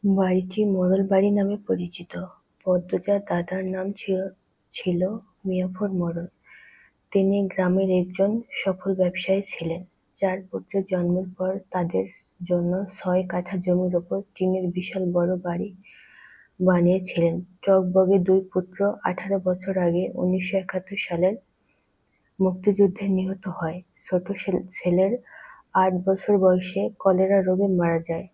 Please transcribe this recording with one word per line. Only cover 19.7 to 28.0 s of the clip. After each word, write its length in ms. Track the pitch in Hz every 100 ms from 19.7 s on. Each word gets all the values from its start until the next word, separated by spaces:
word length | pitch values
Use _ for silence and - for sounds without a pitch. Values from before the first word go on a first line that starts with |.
| 190
আগে 340 | 175 170 185
উনিশশো 440 | - 180 185 185 196
একাত্তর 380 | 185 190 185 202
সালের 380 | - 170 180 220 _ _ _ _ _ _ _ _ _ _
মুক্তিযুদ্ধে 680 | 190 185 196 196 196 190 202
নিহত 400 | 190 185 190 196
হয়। 340 | 170 165 170 - _ -
ছোট 220 | 185 180
ছেল-, 360 | 196 - 185 185
ছেলের 460 | - 180 175 190 247 - - - - _
আট 200 | 190 190
বছর 440 | 180 185 190 - 208
বয়সে 520 | 190 185 185 196 208 214
কলেরা 420 | 196 180 190 196
রোগে 260 | 185 185 196
মারা 320 | 180 170
যায়। 280 | 165